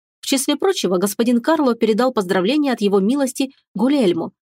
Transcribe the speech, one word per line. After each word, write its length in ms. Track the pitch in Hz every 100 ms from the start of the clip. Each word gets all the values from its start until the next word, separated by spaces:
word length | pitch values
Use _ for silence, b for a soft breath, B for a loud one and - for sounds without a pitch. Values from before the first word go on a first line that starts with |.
| _ _
В 60 | -
числе 300 | 269 285 294
прочего, 420 | 392 381 185 185
господин 420 | 196 - 233 240
Карло 340 | 240 320 269
передал 380 | 226 220 214 262
поздравления 600 | 254 180 190 180 302 285
от 80 | 240
его 200 | 202 202
милости 520 | 190 285 262 - 269 B B
Гульельмо. 580 | 190 240 285 202 175 - - _